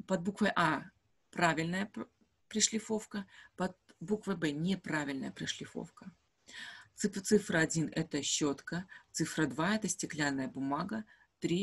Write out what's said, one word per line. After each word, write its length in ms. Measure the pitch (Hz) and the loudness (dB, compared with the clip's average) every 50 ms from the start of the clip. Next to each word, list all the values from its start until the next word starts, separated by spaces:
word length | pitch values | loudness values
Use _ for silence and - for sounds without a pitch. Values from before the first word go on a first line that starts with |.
| - | -2
под 160 | - 190 175 170 | 0 0 0 0
буквой 300 | 208 202 - 214 190 - | -2 0 2 2 2 4
А — 300 | - 170 156 151 - - - _ _ _ _ _ _ _ _ | 4 4 4 4 0 -2 -8 _ _ _ _ _ _ _ _
правильная 560 | - - 175 165 160 156 165 170 175 190 208 | 0 4 4 4 4 4 0 0 0 -2 -4
пр-, 220 | - - 220 - - _ _ _ _ _ _ _ | -4 -6 -10 -10 -10 _ _ _ _ _ _ _
пришлифовка, 800 | - - 220 202 - 220 220 - - 220 214 - - - 202 196 - - - - - _ | -4 0 2 2 4 2 0 -2 -2 -4 -4 -4 -6 -8 -8 -8 -10 -14 -20 -20 -16 _
под 200 | - 180 190 - _ _ _ - - | -2 -2 -2 -4 _ _ _ -16 -12
буквой 360 | 165 160 208 208 - 190 196 | -2 -2 -2 0 0 -2 -2
Б — 160 | 170 165 151 143 | 0 0 0 0
неправильная 800 | 147 165 185 196 185 - - 156 151 147 139 139 135 - - - | 2 2 2 0 0 0 -2 0 0 0 0 -2 -4 -4 -6 -6
пришлифовка. 800 | - 160 - - - - - - - - 165 - - - 190 - _ _ _ _ _ _ - - - - - - - - - _ | -6 -6 -6 -4 -6 -8 -8 -8 -8 -8 -8 -12 -16 -18 -18 -18 _ _ _ _ _ _ -20 -16 -14 -14 -14 -14 -18 -20 -20 _
Циф-, 260 | - - 208 - 196 | -2 -2 -2 -2 -2
цифра 380 | - - 214 202 202 - 180 160 | 2 4 4 4 4 4 2 4
один — 320 | 160 156 - 165 151 - - | 4 4 2 0 0 0 0
это 280 | 160 160 - - 143 139 | -2 -2 0 -2 -2 0
щетка, 640 | - - - 156 143 139 - - - 170 175 190 - - - - _ - | 0 0 2 2 0 0 -2 -6 -6 -6 -6 -6 -8 -14 -20 -20 _ -2
цифра 340 | - 165 - - - 156 | -2 -2 -2 2 0 0
два — 280 | - 127 - 160 190 214 | 0 2 0 2 2 2
это 120 | 214 214 180 | 0 0 -2
стеклянная 600 | - - - - - 147 151 143 139 135 131 127 | -4 -4 -6 -8 -2 0 0 0 0 0 -4 -4
бумага, 560 | - 131 135 135 139 151 175 202 214 220 214 _ - _ - _ _ - | -4 -4 -2 -2 -2 -2 -2 -4 -4 -8 -8 _ -16 _ -20 _ _ -4
три — 220 | - 165 170 180 | -2 0 0 0